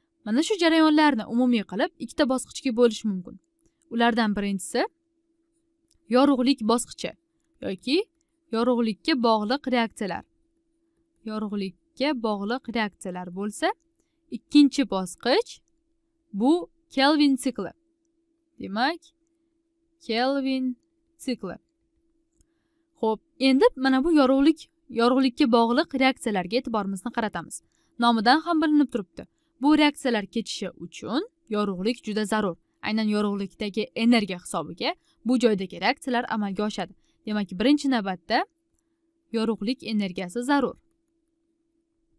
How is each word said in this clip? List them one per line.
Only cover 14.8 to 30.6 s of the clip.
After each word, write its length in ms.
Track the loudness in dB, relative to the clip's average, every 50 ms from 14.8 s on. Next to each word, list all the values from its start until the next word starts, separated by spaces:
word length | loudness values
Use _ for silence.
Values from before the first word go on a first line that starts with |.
| -2 -2 -2
bosqich 580 | -6 -6 -6 -10 -6 -2 0 0 0 0 -2 -8 -20 _ _ _ _ _ _ _ _ _ _ _ _ _ _ -4
bu 180 | 0 2 2 2 2 0 -6 _ _ _ _ -2
Kelvin 420 | 2 2 4 4 4 4 4 2 2 -2
sikli. 280 | -4 -4 -4 -8 -10 -10 _ _ _ _ _ _ _ _ _ _ _ _ _ _ _ _ -14
Demak, 420 | -12 -8 -4 -2 -2 -2 -2 -6 _ -20 _ _ _ _ _ _ _ _ _ _ _ _ _ _ _ _ _ _ _
Kelvin 600 | -4 -2 0 0 0 0 0 -2 -2 -2 -2 -2 -4 -6 -8 _ _ _ _ _ _ _ -12 -6
sikli. 320 | -6 -6 -6 -6 -12 -12 -12 _ _ _ _ _ _ _ _ _ _ _ _ _ _ _ _ _ _ _ _ _ _ _ _ _ _ _ -6
Xo'p, 180 | -4 -4 -4 -4 _ _ _ 0 2 2
endi 160 | 4 6 4 4 2
mana 280 | 2 0 0 2 2 2
bu 40 | 4 4 4
yorug'lik, 380 | 4 4 4 4 4 4 2 0 -4 -20 _ _ _ -8 -2 0
yorug'likka 440 | 2 2 4 4 2 2 2 2 2 4 4
bog'liq 320 | 4 4 4 2 0 0 0 0 2 2
reaksiyalarga 520 | 2 0 0 -2 -4 -2 -2 -2 -2 -2 -4
e'tiborimizni 500 | -4 -2 -4 -4 -4 -4 -6 -8 -8 -8 -6
qaratamiz. 380 | -6 -6 -6 -6 -8 -12 -12 -14 -18 _ _ _ _ _ _ _ 0
Nomidan 400 | 2 2 2 4 4 4 4 4 4
ham 120 | 0 0 2
bilinib 280 | 2 4 4 4 4 2 0
turibdi. 300 | -6 -8 _ _ -20 -20 -20 _ _ _ _ _ -2
Bu 160 | 2 4 4 4
reaksiyalar 440 | 4 2 0 -2 -2 -2 -2 -2 -4
kechishi 440 | -4 -6 -6 -6 -6 -8 -10